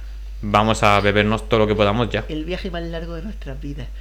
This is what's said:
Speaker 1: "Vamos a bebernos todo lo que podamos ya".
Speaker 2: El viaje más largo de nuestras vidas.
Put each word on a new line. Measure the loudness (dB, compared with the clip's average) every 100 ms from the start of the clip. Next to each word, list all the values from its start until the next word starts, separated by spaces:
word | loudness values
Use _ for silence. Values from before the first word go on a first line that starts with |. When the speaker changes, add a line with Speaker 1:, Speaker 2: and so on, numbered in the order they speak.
| -12 -12 -12 -8
Speaker 1:
"Vamos | 2 4 4 4
a | 6 6
bebernos | 6 4 2 0 2
todo | 2
lo | 4
que | 4
podamos | 2 2 0
ya". | -2 -4
Speaker 2:
El | -8 -6
viaje | -6 -6
más | -6
largo | -6 -8 -8 -8
de |
nuestras | -10 -10 -10 -8
vidas. | -8 -8 -10 -10